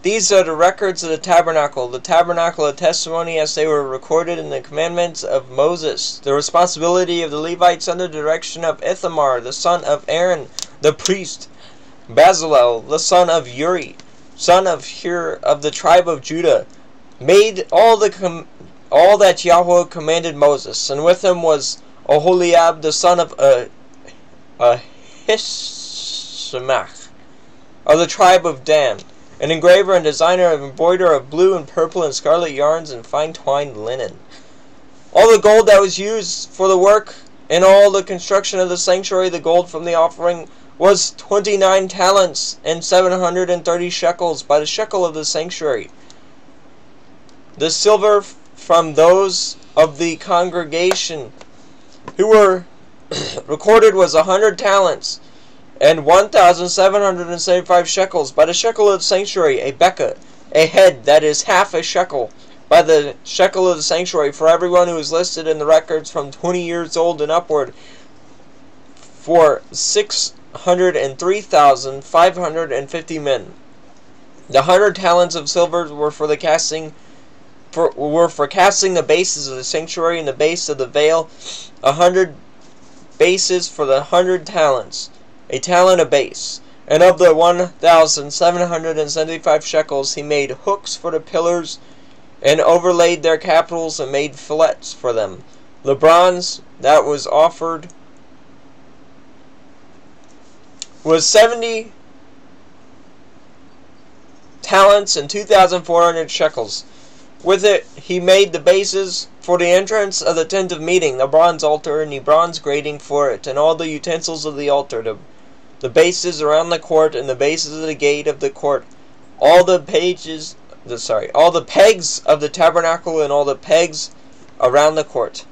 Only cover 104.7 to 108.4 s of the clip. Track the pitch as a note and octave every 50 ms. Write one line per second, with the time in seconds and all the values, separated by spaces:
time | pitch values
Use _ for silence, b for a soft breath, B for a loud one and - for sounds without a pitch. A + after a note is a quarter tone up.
104.7 | - F#3+ G3 G3+ G3+ G#3 G3+ G3 - D#3+ C#3+ C#3+ - G#3 G#3 - G#3+ F#3+ F#3+ F3
105.7 | F3+ F3 E3+ - E3+ E3+ E3+ E3+ E3 E3 D#3+ - - - E3 D#3 - B2+ A2+ G#2
106.7 | - - - b b b b b b b b b b - - E3+ G3 F#3 F#3+ G#3
107.7 | G3 - - - - - - - F3+ F3+ F3 F#3 F#3+ G3